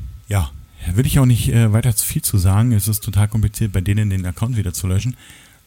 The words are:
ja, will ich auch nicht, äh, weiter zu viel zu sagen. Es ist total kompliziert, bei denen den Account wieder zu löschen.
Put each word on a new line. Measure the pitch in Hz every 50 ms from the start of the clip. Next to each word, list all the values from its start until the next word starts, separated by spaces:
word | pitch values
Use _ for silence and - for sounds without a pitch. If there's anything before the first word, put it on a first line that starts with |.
| - - - - - -
ja, | 104 98 85 69 - - - - - - - 87 87
will | 101 139
ich | - - 147
auch | 135
nicht, | 127 120 107 - - -
äh, | 117 117 110
weiter | 104 113 - 127 110
zu | - -
viel | - - 156
zu | - - - 101
sagen. | 87 98 95 101 117 123 120
Es | 101 - 110
ist | 107 -
total | - 107 87 98 104 104
kompliziert, | 110 110 104 104 - - 113 107
bei | 95 98
denen | 90 92 101 107 107 104
den | 95 95 90
Account | 90 85 - 113 117 131 110
wieder | 95 92 85
zu | - - 92
löschen. | 92 98 101 127 123 - - - - - - - _ _ _